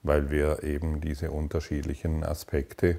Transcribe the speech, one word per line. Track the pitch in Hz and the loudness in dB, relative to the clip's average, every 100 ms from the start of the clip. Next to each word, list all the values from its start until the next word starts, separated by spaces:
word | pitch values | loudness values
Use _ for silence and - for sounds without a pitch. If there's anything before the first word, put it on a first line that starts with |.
weil | 73 73 71 | 4 4 4
wir | 73 73 78 | 2 2 0
eben | 76 73 80 78 | -2 -2 0 -2
diese | 78 73 80 | -2 -2 -4
unterschiedlichen | 76 76 80 - 73 - 73 82 78 | -2 -2 -2 -2 -4 -2 -2 -2 0
Aspekte, | 78 76 - 73 69 - 90 | -2 -4 -2 -2 -2 2 2